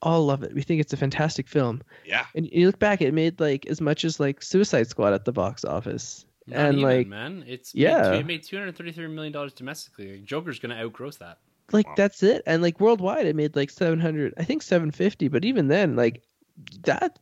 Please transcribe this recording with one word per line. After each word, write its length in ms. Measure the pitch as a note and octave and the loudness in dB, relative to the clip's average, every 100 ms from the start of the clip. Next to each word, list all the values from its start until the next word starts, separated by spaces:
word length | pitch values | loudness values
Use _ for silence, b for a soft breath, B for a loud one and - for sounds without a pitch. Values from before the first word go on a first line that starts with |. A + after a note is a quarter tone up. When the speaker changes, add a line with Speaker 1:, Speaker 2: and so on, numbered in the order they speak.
Speaker 1:
all 240 | E3 E3 D3+ | 0 2 2
love 160 | C#3 | 0
it. 120 | - | -4
We 80 | C#3+ | -4
think 180 | C#3 D#3+ | 0 0
it's 120 | D3 | 0
a 40 | C#3+ | -2
fantastic 520 | C3+ - D#3 - - | -2 0 -2 -2 -2
film. 340 | D3+ B2 A#2+ B B | 0 0 -2 B B
Speaker 2:
Yeah. 220 | E2 A2 - | -6 -4 -4
Speaker 1:
And 140 | D#3+ D#3+ | -6 -2
you 140 | E3+ F3+ | 4 4
look 120 | - | 4
back, 220 | G#3 G3 | 2 2
it 140 | C#3 | 2
made, 260 | D#3+ E3 E3+ | 2 0 0
like, 260 | D3+ C#3 - | 0 0 -4
as 140 | D#3 | -2
much 240 | D3+ D#3 | -2 0
as, 160 | E3 - | -2 0
like, 220 | C#3 C#3 | -2 -2
Suicide 440 | - F#3+ G#3 C3 A2+ | 0 2 4 2 0
Squad 280 | - G2+ | 0 2
at 100 | G2 | 2
the 80 | B2 | 0
box 320 | A#2+ F#2+ - | -2 -2 -4
office. 600 | - E2+ G2+ F2+ - - _ _ - | -6 -4 -6 -8 -10 -16 _ _ -8
Speaker 3:
Not 120 | B2+ | 0
Speaker 1:
And, 200 | D3 C#3 | 2 4
Speaker 3:
even, 120 | C3+ | 4
Speaker 1:
like, 160 | B2+ G2 | 2 0
Speaker 3:
man. 380 | G#2 C3+ F#3 B2 | -6 -10 -12 -14
It's 280 | B2+ - | -16 -6
Speaker 1:
yeah. 280 | - E3 - | 0 2 4
Speaker 3:
made 20 | |
two, 100 | F#2+ G2 | 4 2
it 60 | D3 | -2
made 160 | D#3+ | -6
two 140 | - G3 | -8 -10
hundred 180 | F#3+ E3+ | -10 -10
thirty-three 300 | E3+ D#3+ D#3+ | -12 -10 -10
million 240 | D#3 D3+ | -10 -10
dollars 220 | D3 C#3+ | -10 -10
domestically. 580 | - B2+ D3+ - - G2 | -12 -12 -12 -16 -16 -16
Like, 120 | G2 | -16
Joker's 340 | G#2 D3 E3+ A#2+ | -8 -8 -6 -8
gonna 180 | A#2+ A#2 | -10 -8
outgross 400 | A2+ - C#3 - | -8 -10 -14 -14
that. 220 | E3+ - _ _ _ | -20 -20 _ _ _
Speaker 1:
Like, 160 | G#3+ - | 0 2
Speaker 2:
Wow. 60 | - | 2
Speaker 1:
that's 260 | G3+ - | 0 4
it. 200 | G3 - - | 2 2 0
And, 160 | D#3+ | 2
like, 160 | F3 E3+ | 2 4
worldwide, 480 | G#3+ A3 F#3 D4 F3 | 4 4 0 0 0
it 80 | |
made, 220 | D3+ D3+ D3 | 0 0 0
like, 140 | C#3+ | -2
seven 280 | - E3+ E3 | 0 0 2
hundred, 360 | E3 D3+ C3+ - | 0 -2 -4 -4
I 80 | |
think 180 | E3 D4+ | -4 -4
seven 280 | - F3 D#3 | 0 0 0
fifty. 380 | - F#3+ - C#3+ | 0 -2 0 0
But 180 | D3+ G#3+ | 0 0
even 220 | B3 C#3 | 2 2
then, 280 | F3+ F3 A#2+ | 4 2 2
like, 260 | A#2 A#2+ _ _ _ - - - | 2 0 _ _ _ -20 -20 -4
that, 360 | - - F4+ - | -2 0 -2 -4